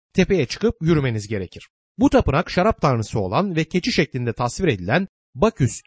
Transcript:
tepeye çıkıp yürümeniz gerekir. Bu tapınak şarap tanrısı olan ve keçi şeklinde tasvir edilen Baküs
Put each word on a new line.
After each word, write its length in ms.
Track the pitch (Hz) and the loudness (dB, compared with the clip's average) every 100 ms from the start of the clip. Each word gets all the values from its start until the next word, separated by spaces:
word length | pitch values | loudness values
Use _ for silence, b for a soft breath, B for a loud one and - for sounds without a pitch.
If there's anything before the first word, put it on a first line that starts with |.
| _ | _
tepeye 320 | - 180 190 - | 0 2 2 -2
çıkıp 300 | - 220 - | -2 -4 0
yürümeniz 460 | 160 156 135 110 101 | 0 2 0 -4 -4
gerekir. 420 | 107 90 - - _ _ - | -6 -8 -14 -20 _ _ 0
Bu 120 | 269 | 4
tapınak 400 | 254 - 139 - | 4 2 0 0
şarap 320 | - 214 - | 0 0 2
tanrısı 380 | 151 120 107 117 | 2 0 -2 -4
olan 360 | 92 120 202 160 | -2 0 -2 -2
ve 80 | |
keçi 280 | 156 180 247 | -2 -2 -2
şeklinde 420 | 202 - 127 120 | 0 -2 -2 -6
tasvir 340 | - 120 - 185 | -4 -4 -2 -2
edilen 400 | 101 87 147 196 _ _ 127 | 0 0 -2 -2 _ _ -2
Baküs 460 | 214 - 135 - | 0 2 0 0